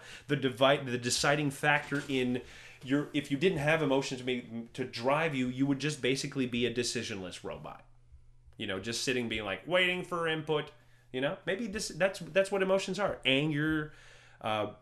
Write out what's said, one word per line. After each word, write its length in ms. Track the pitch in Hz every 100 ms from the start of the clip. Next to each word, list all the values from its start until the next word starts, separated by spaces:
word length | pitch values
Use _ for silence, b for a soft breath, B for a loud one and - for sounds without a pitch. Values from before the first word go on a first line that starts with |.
| B B -
the 80 | 143
divi-, 480 | 127 113 135 143
the 140 | 135 123
deciding 540 | 120 - 151 151 151
factor 520 | 139 147 147 - 143 139
in 320 | 135 123 123 B B B B
your, 240 | 131 143 143
if 180 | 147 143
you 60 | 139
didn't 200 | 180 165
have 220 | 147 160
emotions 380 | 147 135 135 131
to 40 | 127
make, 460 | 123 120 117 117
to 100 | -
drive 500 | 127 117 123 147 165
you, 140 | 139 127
you 180 | 127 139
would 140 | 135
just 220 | 147 147
basically 440 | 123 135 147 139 123
be 200 | 120 120
a 60 |
decisionless 680 | 117 117 123 113 101 90 85
robot, 400 | 92 76 76 62 - - - - - - - -
you 100 | 107
know, 120 | 95
just 240 | 104 117
sitting, 240 | - 123 117
being 160 | 107 104
like, 160 | 95 143
waiting 360 | 180 180 180
for 240 | 180 175 165
input, 440 | 156 151 151 151 - b b b
you 80 | 127
know, 160 | 143 185 -
maybe 220 | 202 233
this, 200 | 214 -
that's, 300 | 156 190 190
that's 320 | 170 175 196
what 100 | 202
emotions 380 | 190 190 190 185
are. 180 | 196 - 131
Anger, 680 | 135 156 147 156 156 151 B B B B B
uh, 260 | 113 107 104 -